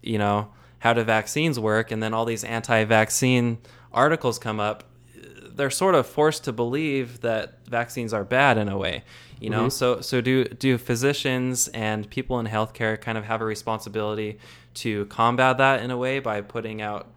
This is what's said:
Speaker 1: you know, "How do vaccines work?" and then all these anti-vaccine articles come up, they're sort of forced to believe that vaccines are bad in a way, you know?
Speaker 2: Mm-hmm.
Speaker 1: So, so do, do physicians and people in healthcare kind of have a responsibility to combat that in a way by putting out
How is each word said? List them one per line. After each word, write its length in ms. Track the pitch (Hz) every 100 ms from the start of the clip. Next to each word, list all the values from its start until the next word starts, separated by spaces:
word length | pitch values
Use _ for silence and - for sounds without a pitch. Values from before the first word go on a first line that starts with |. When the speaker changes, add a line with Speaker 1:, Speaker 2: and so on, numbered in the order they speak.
Speaker 1:
you 160 | 113 110
know, 340 | 104 104 104 - - -
"How 140 | 117
do 100 | 117
vaccines 540 | 113 110 104 147 160 123
work?" 300 | 107 107 110
and 120 | 110
then 100 | 110
all 120 | 113
these 180 | 117 113
anti-vaccine 1160 | 113 113 110 113 107 110 110 - 127 127 120 117 - - -
articles 460 | 117 143 160 131 113
come 200 | 117 107
up, 240 | 104 107 - - - - - - -
they're 140 | - 139
sort 260 | - 190
of 100 | 165
forced 380 | 120 - 151 151
to 60 | -
believe 720 | 113 120 139 156 135 120 120
that 380 | 117 110 - - -
vaccines 440 | 117 120 131 113
are 120 | 110
bad 320 | 101 123 139 110
in 100 | 104
a 100 | 98
way, 260 | 92 80 - - - -
you 100 | 110
know? 120 | 107
Speaker 2:
Mm-hmm. 80 | 120
Speaker 1:
So, 320 | - 123 113
so 200 | - 127
do, 220 | 120 131
do 340 | 120 - 135 123
physicians 920 | - 120 135 143 135 127 127 123 -
and 400 | 113 110 107 104
people 300 | - 127 127
in 60 | 110
healthcare 520 | 107 110 - 113 110
kind 180 | - 110
of 60 |
have 160 | 104 113
a 40 |
responsibility 920 | 110 107 - 110 - 107 107 107 107 110 - - -
to 300 | - 117 104
combat 520 | 101 - 117 123 131 127
that 220 | 135 131
in 100 | 113
a 60 | 123
way 220 | 127 135
by 220 | 123 104
putting 400 | 101 117 110 107
out 260 | 107 104 -